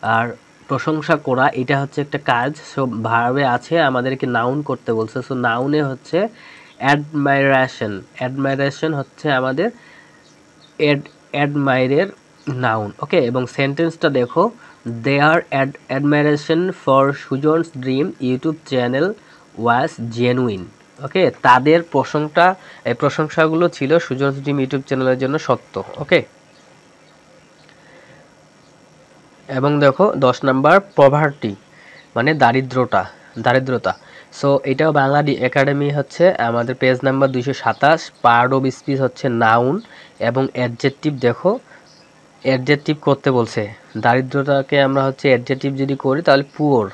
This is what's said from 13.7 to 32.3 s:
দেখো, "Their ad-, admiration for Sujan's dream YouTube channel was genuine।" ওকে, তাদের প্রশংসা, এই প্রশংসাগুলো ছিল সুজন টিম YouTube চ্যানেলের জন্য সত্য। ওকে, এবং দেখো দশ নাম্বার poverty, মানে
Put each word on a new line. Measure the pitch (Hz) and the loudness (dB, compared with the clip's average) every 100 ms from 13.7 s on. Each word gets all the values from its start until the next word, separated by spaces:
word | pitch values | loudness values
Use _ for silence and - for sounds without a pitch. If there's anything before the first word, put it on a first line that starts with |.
| 143 165 160 165 | 0 -4 -2 -2
দেখো, | 135 120 - 202 233 - - - | 0 -2 0 -2 -2 -20 -16 -12
"Their | 117 117 139 147 165 | -6 -2 2 2 2
ad-, | - 139 135 139 _ 135 | 0 -2 -2 -4 _ -2
admiration | 143 147 147 147 147 160 180 180 - | 0 2 2 0 0 -2 -2 -4 0
for | 135 135 | 2 2
Sujan's | 139 - 131 147 160 165 131 | -2 -6 -2 0 0 -2 -8
dream | 127 131 165 - | -4 -2 -4 -4
YouTube | 127 127 156 156 - | -4 -2 -4 -6 -4
channel | 131 120 127 175 214 - - _ - | -2 0 0 -2 -4 -16 -20 _ -6
was | 113 120 156 - 117 113 | 0 2 0 -6 -10 -2
genuine।" | 123 123 127 98 90 - _ - | 0 0 -2 -4 -10 -18 _ -16
ওকে, | 143 190 170 - | -6 0 0 2
তাদের | 135 127 135 165 | 4 4 6 2
প্রশংসা, | 170 139 127 151 151 147 175 190 - - | 2 -2 -2 -2 -2 2 2 2 -10 -12
এই | - | -6
প্রশংসাগুলো | 120 147 - 156 - 160 160 175 | -2 -2 0 -4 0 0 2 0
ছিল | - 135 165 | 0 0 0
সুজন | - 127 139 139 | 0 -2 -2 -2
টিম | 139 143 | -4 -2
YouTube | 131 139 | -2 -4
চ্যানেলের | 135 135 131 127 | -4 -2 0 0
জন্য | 131 151 | 0 -4
সত্য। | - 120 - - 95 - | -2 -2 -2 -12 -10 -12
ওকে, | 147 175 - _ _ _ _ _ _ _ _ _ _ - _ _ _ - - - - - - _ _ _ _ _ _ _ _ _ _ _ - | 0 0 0 _ _ _ _ _ _ _ _ _ _ -20 _ _ _ -20 -20 -20 -20 -20 -20 _ _ _ _ _ _ _ _ _ _ _ -10
এবং | 135 135 147 | -2 0 4
দেখো | 143 131 202 | 4 4 0
দশ | - 131 123 | 2 0 2
নাম্বার | 139 131 143 185 196 - | 0 2 4 4 2 4
poverty, | 139 143 151 143 113 101 _ - - - - - | 4 6 0 -2 -8 -8 _ -20 -20 -20 -10 -2
মানে | 127 | -2